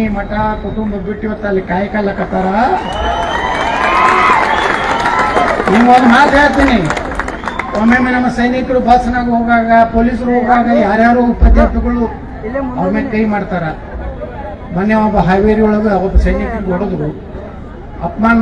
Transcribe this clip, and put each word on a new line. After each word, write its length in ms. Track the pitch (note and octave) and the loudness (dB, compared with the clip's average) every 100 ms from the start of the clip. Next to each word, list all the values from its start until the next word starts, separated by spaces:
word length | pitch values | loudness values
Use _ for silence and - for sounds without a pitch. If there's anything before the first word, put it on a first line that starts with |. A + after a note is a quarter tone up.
| A3 G3+ | 0 -2
ಮಠ, 160 | G3+ G#3+ G#3+ G#3+ | -4 -2 -2 -2
ಕುಟುಂಬ 300 | G#3 G#3+ G#3+ G3+ F3+ | -6 -4 -4 -4 -6
ಬಿಟ್ಟು 180 | G#3 A3 | -6 -6
ಇವತ್ತು 180 | G#3 G#3 | -4 -2
ಅಲ್ಲಿ 120 | F#3+ F#3 | -2 -2
ಕಾಯ್ಕಲ್ಲಕತ್ತಾರ. 720 | F3+ G3+ G#3 G3 G3 F#3 F#3+ F#3 G3+ B3+ F#4 - - - - - - - - - - - - - - - - - - - - - - - - - - - - - | -4 -2 -2 -2 -4 -4 -2 0 0 0 0 -4 -4 -4 -2 -4 -4 -4 -4 -4 -2 0 2 2 2 2 2 0 -2 -2 -2 -2 -2 -2 -2 0 0 0 -2 0
ನಿಮ್ಗೊಂದು 360 | G3 A#3+ B3 B3+ | 4 6 6 6
ಮಾತು 180 | A#3+ C#4+ C#4 | 6 4 4
ಹೇಳ್ತೀನಿ, 380 | D4 C#4+ C#4 A#3 D#3 - - - - - - - - G#3 | 2 2 2 2 0 -4 -6 -8 -8 -8 -8 -8 -6 0
ಒಮ್ಮೊಮ್ಮೆ 300 | A3+ B3 B3+ B3 | 2 4 2 0
ನಮ್ಮ 120 | B3 - | 0 0
ಸೈನಿಕರು 420 | A#3+ B3+ B3+ B3+ A3+ | 0 0 0 0 4
ಬಸ್ನಾಗ 400 | B3 A#3+ B3 A#3+ A#3 | 2 2 -2 0 0
ಹೋಗಾಗ, 340 | A#3 A#3 A3+ A3+ A3+ | 2 2 4 4 4
ಪೊಲೀಸರು 360 | A3+ A#3 A#3+ B3 A#3+ | 2 0 0 0 0
ಹೋಗಾಗ 280 | A#3+ A#3+ A#3 A#3 G3+ | 2 2 4 2 2
ಯಾರ್ಯಾರು 360 | G#3+ A3+ B3 A#3+ | 2 4 4 2
ಉಪದ್ರವಿಗಳು 680 | A3+ A#3 A3+ A3+ A3+ A3+ A#3+ A3+ - - - A3 C4+ C4 B3 | 4 6 6 4 0 -2 0 -2 -6 -12 -12 -8 -6 -6 -4
ಅವ್ರ 100 | F#3 G#3+ | -2 -2
ಮೇಲೆ 120 | C4+ | -2
ಕೈ 80 | G#3+ A3 | 0 0
ಮಾಡ್ತಾರ. 300 | G#3 F#3+ F3+ D#3+ - - - - - B2 - - - - | -2 -2 -4 -4 -6 -10 -10 -8 -10 -12 -12 -12 -12 -8
ಮೊನ್ನೆ 200 | E3+ G#3 A3 | -4 0 2
ಒಬ್ಬ 140 | G#3+ G3+ E3 | 2 2 2
ಹಾವೇರಿ 340 | F#3+ G#3+ G#3+ G#3+ | 4 4 4 2
ಒಳಗೆ 240 | G#3 G#3+ F#3+ F#3+ | 2 2 0 2
ಒಬ್ಬ 100 | F#3 F3+ | 2 2
ಸೈನಿಕರಿಗೆ 440 | F#3+ A3 A3+ F#3+ | 0 -4 -6 -4
ಹೊಡೆದ್ರು, 360 | F3+ G3+ E3+ D3+ - - - - - - - - - E3+ | -4 -4 -4 -6 -8 -12 -14 -14 -14 -16 -16 -16 -10 -8
ಅಪಮಾನ 300 | - A3+ A3+ | -2 2 4